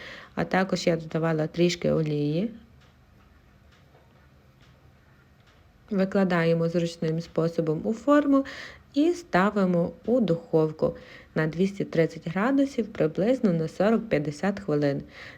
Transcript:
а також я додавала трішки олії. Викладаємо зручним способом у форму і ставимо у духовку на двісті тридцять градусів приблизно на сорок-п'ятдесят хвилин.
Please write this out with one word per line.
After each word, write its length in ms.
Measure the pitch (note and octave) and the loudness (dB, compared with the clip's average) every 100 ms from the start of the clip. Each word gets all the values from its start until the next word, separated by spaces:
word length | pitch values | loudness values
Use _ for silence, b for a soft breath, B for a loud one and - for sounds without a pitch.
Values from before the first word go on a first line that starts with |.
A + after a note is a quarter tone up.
| B B B | B B B
а 100 | - | -6
також 420 | - F#3 F#3+ F3 - | -2 0 0 0 0
я 100 | E3 | -2
додавала 500 | D#3+ E3 E3 D#3+ D#3 | -2 -4 -2 0 -2
трішки 440 | - F3 F3 D3+ | 2 0 2 0
олії. 600 | D#3 D#3 D3 D3 D#3+ A#3 - - - - _ _ _ - _ _ _ _ _ _ - _ _ - _ _ _ - - - _ _ _ _ _ _ _ _ _ - | 0 0 -2 0 -2 -4 -8 -20 -20 -20 _ _ _ -20 _ _ _ _ _ _ -20 _ _ -20 _ _ _ -20 -20 -20 _ _ _ _ _ _ _ _ _ -4
Викладаємо 760 | G3+ F#3+ G3+ F#3+ F3 E3 E3+ E3 | 0 2 2 2 2 2 2 2
зручним 520 | E3+ E3 - E3 D#3+ | 0 -2 -2 -4 -4
способом 600 | E3 - E3 E3 D#3 D#3 | -4 -2 -2 0 -2 -2
у 80 | G#3 | -2
форму 520 | A3+ - D4 C#4+ C4+ C4+ B B B - | -2 4 4 6 2 2 B B B -8
і 180 | C#4 D#4+ | 0 0
ставимо 800 | F4 - F3 G3 G3+ F#3 E3+ F3 - - | 0 0 2 2 2 2 2 0 -4 0
у 140 | B3+ | 2
духовку 760 | F#3+ E3 - D#3+ D#3 D#3 D3 - B B B | 2 0 2 2 2 0 -2 -2 B B B
на 120 | - D#3 | -2 -2
двісті 380 | D#3+ G3 - | 0 -2 -2
тридцять 440 | D3+ D#3+ D#3+ D#3+ - | -4 0 0 0 -6
градусів 580 | F#3 A3+ C#4 C#4 - G3+ | -2 0 2 0 -2 -6
приблизно 680 | - D#3 - G#3 C4 G#3+ | -2 -2 0 0 2 2
на 160 | E3 D#3+ | 0 -2
сорок-п'ятдесят 920 | - G3 A3+ - D3+ D3 D3 F#3+ G3+ | 0 2 2 0 -2 -2 -4 -4 -4
хвилин. 420 | - D3 C#3+ C#3 - B B | -2 0 0 -2 -6 B B